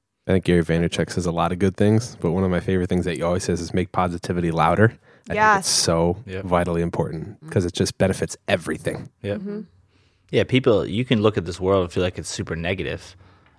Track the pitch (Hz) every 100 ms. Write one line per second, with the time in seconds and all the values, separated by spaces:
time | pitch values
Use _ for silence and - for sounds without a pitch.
0 | _ _ - 92 90 87 82 82 85 -
1 | 82 - 87 85 85 90 95 90 104 110
2 | 110 - 90 87 95 87 87 92 90 90
3 | 87 78 85 90 - 87 82 92 92 -
4 | 90 87 - 87 85 82 80 87 113 -
5 | _ _ - 208 214 202 - - - 82
6 | 85 87 - 92 92 87 87 85 85 -
7 | 80 80 80 - 156 107 87 - 95 -
8 | 95 95 87 - - 98 78 80 - -
9 | - _ 101 104 196 208 - _ _ _
10 | _ _ - 123 101 127 131 101 62 98
11 | 127 113 107 101 85 87 92 98 87 95
12 | 90 95 80 - 95 80 85 95 71 87
13 | - - - _ _